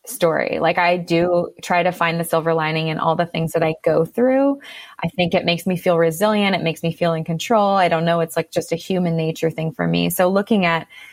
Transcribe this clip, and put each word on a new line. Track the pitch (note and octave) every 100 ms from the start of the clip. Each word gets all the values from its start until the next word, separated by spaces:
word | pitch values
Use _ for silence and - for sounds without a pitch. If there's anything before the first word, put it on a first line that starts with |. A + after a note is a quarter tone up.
| -
story. | - E3+ D3+ - -
Like, | E3 F3
I | F3 F3+
do | E3+ E3 F3 F3 E3 -
try | - F3+
to | F3
find | E3+ E3+ E3
the | E3
silver | E3 D#3+
lining | E3 D#3 D#3+ D#3+
in | D#3+
all | D#3+ E3
the | E3+
things | E3+ E3
that | E3
I | D#3+ D#3+
go | - D#3
through. | E3 - B3+ C4 C#4 C#4 - - - -
I | F#3
think | - F3
it | F3+ D#3+
makes | E3+ F#3+
me | F3+
feel | F#3 E3+
resilient. | E3 D#3+ G#3+ G#3+ G3+ F#3
It |
makes | D#3+ D#3+
me | E3
feel | E3 E3+
in | E3
control. | D#3+ E3 - A3+ G3+
I | G3 F3
don't | E3 E3
know. | E3+
It's, | E3 E3+
like, | E3
just | - E3
a | E3
human | - F#3 F3 E3
nature | D#3+ D#3+ E3
thing | D#3+ D#3+
for | E3 E3+
me. | E3+ E3+
So | F3 F3+
looking | G3 G#3 A3 F3
at | E3 - - -